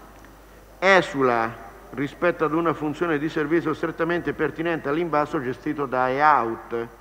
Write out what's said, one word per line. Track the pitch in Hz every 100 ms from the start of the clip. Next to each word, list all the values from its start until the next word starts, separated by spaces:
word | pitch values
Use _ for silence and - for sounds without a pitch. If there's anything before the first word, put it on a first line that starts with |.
| - - - - - - - -
esula | 185 196 165 139 131 117 113 117 - - -
rispetto | 113 139 - 175 170
ad | 156
una | 156 170
funzione | 143 151 143 175 147
di | 156
servizio | 160 147 170 147
strettamente | 143 165 156 165 170 143
pertinente | 131 151 147 165 160 139
all'invaso | 151 175 151 147 160
gestito | 123 127 156 143 139
da | 127 127
E | 131
A | 151 143
U | 117 113 -
T, | 117 117 -